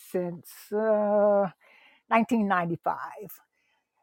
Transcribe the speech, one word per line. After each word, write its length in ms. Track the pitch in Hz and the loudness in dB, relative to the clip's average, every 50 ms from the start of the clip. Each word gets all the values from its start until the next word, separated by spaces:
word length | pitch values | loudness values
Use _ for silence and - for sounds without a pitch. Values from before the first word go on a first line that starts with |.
| - - | -14 -6
since, 380 | - 185 180 175 175 170 - - - - - - | -6 -4 -4 -6 -8 -12 -16 -20 -20 -20 -12 -6
uh, 800 | 208 214 220 220 214 208 208 208 208 208 202 208 202 202 202 185 - _ _ _ - _ _ _ _ _ _ - | -4 -2 0 0 2 2 2 2 2 4 4 4 4 2 2 0 -4 _ _ _ -20 _ _ _ _ _ _ 0
nineteen 380 | 226 226 226 - 247 233 208 | 2 2 2 2 0 0 2
ninety-five. 920 | 196 190 180 170 170 170 - - 170 170 240 - 320 - - 208 - - - _ _ _ _ _ _ _ _ _ _ _ _ | 2 0 0 0 -2 -4 -4 -4 -6 -6 -6 -8 -14 -14 -16 -18 -18 -20 -20 _ _ _ _ _ _ _ _ _ _ _ _